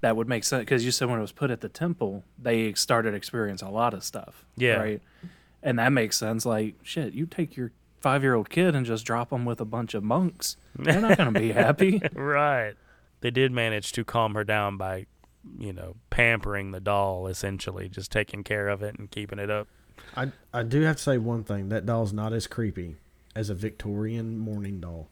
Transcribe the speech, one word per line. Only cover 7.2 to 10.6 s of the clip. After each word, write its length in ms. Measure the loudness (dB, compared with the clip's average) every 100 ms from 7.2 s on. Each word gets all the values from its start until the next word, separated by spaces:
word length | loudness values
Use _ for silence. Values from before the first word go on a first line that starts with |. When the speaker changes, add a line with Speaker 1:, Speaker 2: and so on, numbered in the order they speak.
| -6
Speaker 1:
take 300 | -2 -4 -4
your 160 | -8 -8 _ _
five-year-old 480 | 2 4 4 4 2
kid 260 | 2 4 4
and 100 | 2
just 200 | -2 0
drop 260 | -2 0
'em 120 | -2 -2
with 140 | -2
a 40 | -4
bunch 280 | -4 -4
of 100 | -2
monks. 540 | 2 2 2 0 -6 -6